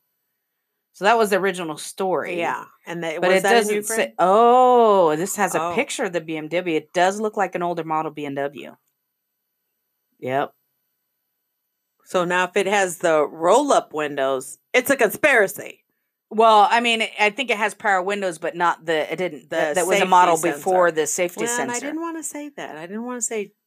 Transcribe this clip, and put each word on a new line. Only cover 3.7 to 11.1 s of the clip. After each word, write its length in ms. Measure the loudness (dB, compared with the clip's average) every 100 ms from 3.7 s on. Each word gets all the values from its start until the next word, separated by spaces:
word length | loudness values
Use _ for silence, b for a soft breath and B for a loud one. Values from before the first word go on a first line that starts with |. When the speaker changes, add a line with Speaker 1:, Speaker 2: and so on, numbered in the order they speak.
Speaker 2:
Ukraine? 220 | -2 -4 -4
Speaker 1:
say, 160 | -4 0
oh, 960 | 4 6 6 6 6 6 6 6 4 2
this 180 | -2 -2
has 180 | -2 -2
a 60 |
Speaker 2:
Oh. 120 | -2
Speaker 1:
picture 300 | -4 -4 -4
of 80 | -4
the 80 | -6
B 160 | -6 -8
M 100 | -6
W. 280 | -4 -2 -4
It 160 | -2
does 260 | 0 0 0
look 160 | -4 -2
like 180 | -4 -4
an 60 |
older 200 | -4 -4
model 280 | -4 -4 -4
B 120 | -8 -8
M 80 | -6
W. 400 | -6 -8 -18 -20 _ _ _ _ _ _ _ _ _ _ _ _ _ _
Yep. 320 | -6 -4 -4 _ _ _ _ _ _